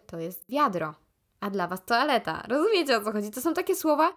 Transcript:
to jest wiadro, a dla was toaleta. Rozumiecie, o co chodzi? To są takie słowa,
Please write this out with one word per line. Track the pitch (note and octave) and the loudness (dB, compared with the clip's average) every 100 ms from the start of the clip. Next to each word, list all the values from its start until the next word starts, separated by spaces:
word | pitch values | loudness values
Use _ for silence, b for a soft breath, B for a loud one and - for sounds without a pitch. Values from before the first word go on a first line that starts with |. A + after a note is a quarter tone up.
| - | -8
to | E3+ | -10
jest | E3 F3+ - | -10 -10 -4
wiadro, | C#4 C4+ F3 D#3 - _ _ _ - | 0 0 0 -6 -8 _ _ _ -10
a | G3+ | -6
dla | G3 F3 | -2 -2
was | F3+ - | -4 0
toaleta. | A#3 D4 B3 D#3+ D#3+ - | 2 4 2 0 -6 -2
Rozumiecie, | C#4 G#4+ F#4+ C#4 A3+ | 0 2 2 2 0
o | |
co | G#3 | 0
chodzi? | G#3 G#3 | -4 -4
To | B3+ | -2
są | D#4+ | -2
takie | F4+ F4+ F4 | 0 -2 0
słowa, | D#4+ D4 E4 | 2 4 2